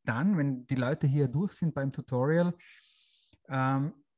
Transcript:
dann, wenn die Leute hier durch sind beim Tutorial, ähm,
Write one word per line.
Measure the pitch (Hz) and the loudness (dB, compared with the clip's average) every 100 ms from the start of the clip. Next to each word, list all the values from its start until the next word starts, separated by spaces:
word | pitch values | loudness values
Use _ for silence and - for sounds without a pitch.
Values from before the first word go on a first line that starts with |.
dann, | - 113 185 185 | -6 0 2 2
wenn | 143 127 - | 0 -2 -4
die | 135 | -2
Leute | 123 160 143 | 0 0 2
hier | 147 135 | 2 2
durch | 135 202 | 0 -2
sind | - 170 | -2 -2
beim | 143 135 | -2 -4
Tutorial, | 139 - 123 135 165 175 175 - - - - - - _ _ - | -4 -4 -2 2 2 2 -2 -12 -20 -20 -20 -20 -20 _ _ -6
ähm, | 135 131 135 147 - _ | -2 0 0 -2 -6 _